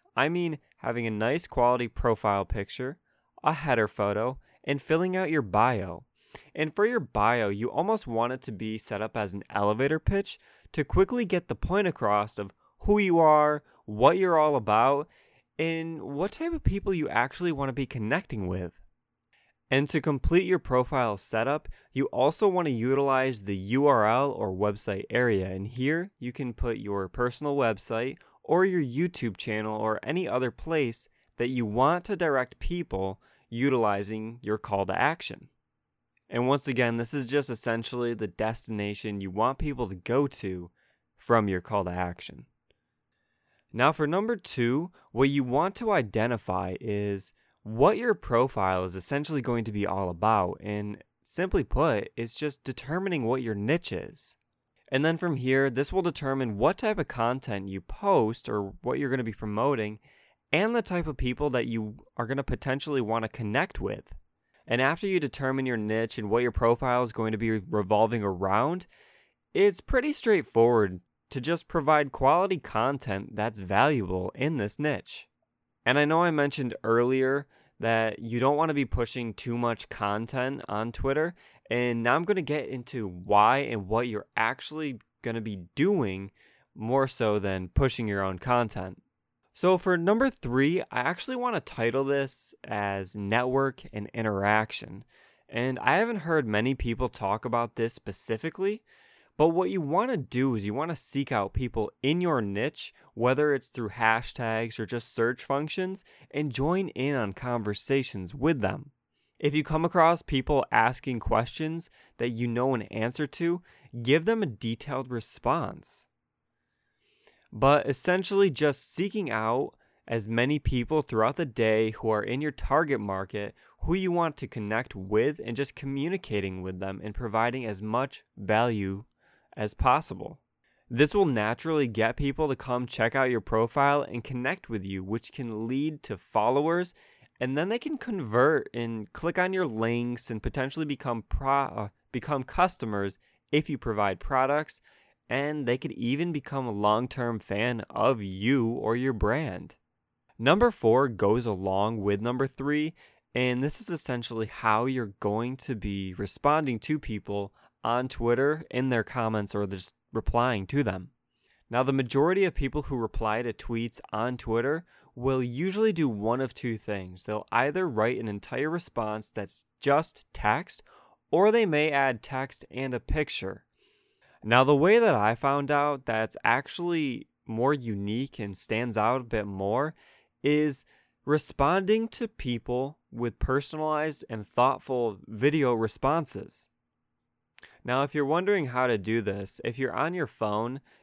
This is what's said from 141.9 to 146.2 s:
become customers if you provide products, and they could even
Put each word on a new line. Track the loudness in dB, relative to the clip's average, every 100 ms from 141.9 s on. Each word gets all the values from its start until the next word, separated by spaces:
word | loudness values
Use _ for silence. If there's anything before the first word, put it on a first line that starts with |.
| -10 _
become | -8 -4 -4
customers | -2 2 2 0 -4 -2 -2 -6 _ _ _
if | 0 0
you | -4
provide | -2 0 0 0
products, | 0 2 2 2 -2 -10 _ _ _ _ -6
and | -4 -2 -2 -2
they | -2
could | -4
even | -4 -2 0